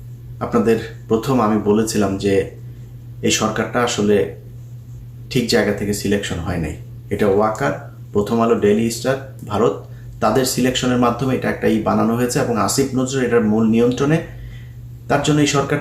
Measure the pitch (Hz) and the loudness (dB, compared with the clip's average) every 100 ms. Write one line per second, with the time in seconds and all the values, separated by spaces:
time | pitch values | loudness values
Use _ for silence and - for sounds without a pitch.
0 | - - - - 120 120 107 226 - - | -16 -16 -14 -8 -2 2 4 2 0 -10
1 | - 110 135 127 107 110 101 107 110 107 | -2 0 2 2 4 2 4 2 2 0
2 | 98 98 101 98 - - - - - - | 0 0 2 2 0 -6 -16 -16 -16 -16
3 | - - 110 - 107 113 113 123 120 - | -16 -4 -2 0 0 -2 -2 0 0 0
4 | 104 101 - - - - - - - - | 2 4 2 -6 -16 -16 -16 -16 -16 -16
5 | - - - 135 226 233 208 - 101 101 | -16 -16 -4 -2 2 2 2 0 -2 -2
6 | - 101 - 85 85 87 78 - - - | 0 -2 -2 -6 -4 -4 -4 -6 -14 -14
7 | - 101 104 101 107 110 143 - - - | -6 0 2 4 2 0 -2 -4 -10 -16
8 | - 104 101 113 117 110 104 107 117 - | -4 -2 0 2 2 4 4 4 2 -2
9 | 131 - - - - 104 - - - - | -2 -2 -4 -14 -4 2 2 0 -10 -16
10 | - - 107 131 131 - 127 - 127 123 | -14 -2 2 2 2 0 0 0 0 2
11 | 120 113 131 117 113 - 107 110 107 104 | 2 2 0 0 -2 0 2 2 2 2
12 | 110 117 123 143 120 110 98 - 135 123 | 2 2 2 0 0 0 0 2 0 0
13 | 127 135 120 117 107 110 110 113 120 - | 0 0 2 4 4 4 4 4 4 2
14 | 143 160 - - - - - - - - | 2 2 -2 -12 -14 -14 -16 -16 -16 -10
15 | - 139 156 151 147 143 135 143 | -2 0 2 4 4 2 0 0